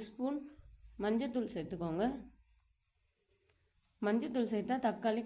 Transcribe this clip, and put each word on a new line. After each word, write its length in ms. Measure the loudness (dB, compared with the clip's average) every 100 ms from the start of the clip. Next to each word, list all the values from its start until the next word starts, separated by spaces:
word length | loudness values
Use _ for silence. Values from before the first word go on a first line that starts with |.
| -2
ஸ்பூன் 320 | -4 -2 -2 -6 -16 -20 -20 -16 -4
மஞ்சத்தூள் 500 | 0 2 2 0 -2
சேர்த்துக்கோங்க. 540 | -4 -4 -4 -2 2 0 0 -10 -20 _ _ _ _ _ _ _ _ _ _ _ _ _ _ _ -2
மஞ்சத்தூள் 480 | 2 2 2 0 2
சேர்த்தா 240 | 0 0 2 2
தக்காளி 340 | 2 2 2